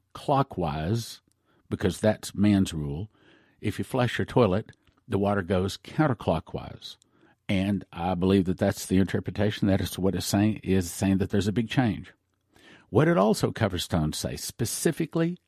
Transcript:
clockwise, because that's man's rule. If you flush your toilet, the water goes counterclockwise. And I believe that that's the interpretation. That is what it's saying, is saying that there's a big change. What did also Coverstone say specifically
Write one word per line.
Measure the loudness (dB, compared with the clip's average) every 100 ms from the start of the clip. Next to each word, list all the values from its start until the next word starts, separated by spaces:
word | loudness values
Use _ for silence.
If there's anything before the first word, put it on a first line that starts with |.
| _
clockwise, | -8 0 0 0 -2 -4 -2 -2 -2 -4 -14 _ _ _ _ -8
because | -2 -2 2
that's | 0 0 -4 0
man's | 4 4 2
rule. | -2 -6 -6 -10 _ _ _ _ _
If | -6 -6
you | -4
flush | -2 0 -2
your | 0
toilet, | 2 4 2 -4 -16 _ _ -4
the | 0
water | 2 0
goes | 0 0 0 -6
counterclockwise. | -6 -2 0 0 -2 -2 -4 -10 -12 -14 -18 -20 _ _ _ _ -4
And | -2 0 -2 -6
I | -4 -2 2
believe | 4 6 4
that | 0
that's | 0 0 0
the | 2
interpretation. | 2 -2 -4 -2 -2 0 2
That | 2
is | 0 -2
what | -2 -2
it's | 0
saying, | 2 2 0
is | 0 0 0
saying | 0 2 2
that | 2
there's | 0 0
a |
big | -2 0
change. | 0 0 -2 -8 -20 _ _ _ _ -20 -20 _
What | 2 4
did | 4
also | 4 2 -2
Coverstone | 0 -2 -2 -2 0 0
say | -2 -6 -8
specifically | -10 -6 -6 -2 -2 -2 -4 -2 -2 -4